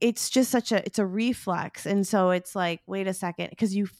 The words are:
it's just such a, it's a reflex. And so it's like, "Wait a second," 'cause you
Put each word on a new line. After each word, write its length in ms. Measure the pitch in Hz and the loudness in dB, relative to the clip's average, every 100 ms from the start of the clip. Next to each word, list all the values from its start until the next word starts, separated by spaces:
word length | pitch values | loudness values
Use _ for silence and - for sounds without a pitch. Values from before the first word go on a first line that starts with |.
it's 300 | 233 226 - | 0 0 0
just 200 | 254 247 | 2 4
such 200 | 247 - | 2 0
a, 120 | 208 196 | -2 0
it's 120 | - | -2
a 60 | 190 | -2
reflex. 800 | 196 233 233 - 170 - - - | 0 -2 -2 -4 -4 -4 -8 -2
And 200 | 202 190 | 0 2
so 240 | 208 185 | 4 4
it's 260 | 180 - 196 | 2 -2 -2
like, 260 | 175 170 - | -2 -2 -6
"Wait 200 | 190 190 | -4 -4
a 60 | |
second," 360 | 185 180 170 175 - | -4 -6 -6 -8 -2
'cause 160 | 220 | 0
you 120 | 196 196 | 0 -2